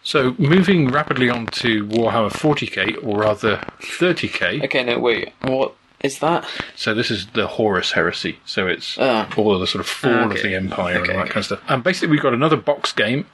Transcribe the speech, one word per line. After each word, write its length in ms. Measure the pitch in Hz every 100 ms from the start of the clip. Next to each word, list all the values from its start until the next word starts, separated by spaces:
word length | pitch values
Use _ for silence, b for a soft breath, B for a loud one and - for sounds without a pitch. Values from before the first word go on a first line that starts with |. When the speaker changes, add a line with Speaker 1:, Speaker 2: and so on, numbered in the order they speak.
Speaker 1:
So, 320 | - 156 127 127
moving 500 | 143 180 185 185 135
rapidly 400 | 139 151 135 127
on 160 | 120 113
to 380 | - 123 107 104
Warhammer 460 | 110 113 113 104
forty 340 | - 156 147 104
K, 280 | - 95 123
or 240 | 120 104
rather 440 | 107 104 113 98 - -
thirty 460 | - - 175 170 104
K. 340 | - 90 117
Speaker 2:
Okay, 200 | - 135
no, 140 | 123 120
wait. 320 | 120 110 - _
What 340 | - 131 135 - _ _
is 180 | 143 135
that? 280 | 151 170 B B B -
Speaker 1:
So 200 | - 110
this 160 | 120
is 160 | 107 98
the 180 | 113 95
Horus 460 | - 110 92 -
Heresy. 480 | - 85 - 90 76 -
So 200 | - 92
it's 320 | 80 - -
Speaker 2:
Ah. 300 | 135 113 101 -
Speaker 1:
all 160 | 104
of 60 | 98
the 80 | 92
sort 140 | 104
of 60 | 85
fall 240 | - -
Speaker 2:
Okay. 240 | 123 120 98
Speaker 1:
of 40 |
the 120 | 101 95
Empire 420 | 95 95 90 90
Speaker 2:
Okay, 40 |
Speaker 1:
and 80 | 90
all 40 | 95
that 40 |
Speaker 2:
okay. 60 | 85
Speaker 1:
kind 80 | 107
of 80 | 101
stuff. 160 | 98 -
And 160 | 135
basically 240 | 120 185 180
we've 140 | 151
got 120 | 143
another 240 | 120 156 151
box 340 | 123 143 -
game 360 | - 110 131 -